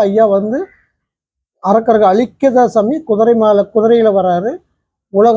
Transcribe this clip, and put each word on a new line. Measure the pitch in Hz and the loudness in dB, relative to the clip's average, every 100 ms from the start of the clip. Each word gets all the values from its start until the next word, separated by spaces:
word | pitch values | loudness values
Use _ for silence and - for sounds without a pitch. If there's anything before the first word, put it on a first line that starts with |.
| 202 | 2
ஐயா | 208 220 196 | 0 0 0
வந்து | 208 262 381 _ _ _ _ _ _ _ _ _ | -2 -6 -8 _ _ _ _ _ _ _ _ _
அரக்கர்கள் | 190 220 226 220 202 | -2 0 0 2 2
அழிக்க | 202 254 - 269 | 0 -2 -2 0
தான் | 247 240 | 0 0
சாமி | 226 208 302 | 0 -2 -4
குதிரை | - 208 226 233 | -4 -2 0 2
மேல, | 214 202 - | 2 0 0
குதிரையில | 220 220 233 220 196 | -2 0 2 2 0
வராரு. | 185 175 214 349 - _ _ _ _ | -2 -2 -4 -10 -16 _ _ _ _
உலக | 196 233 | 0 2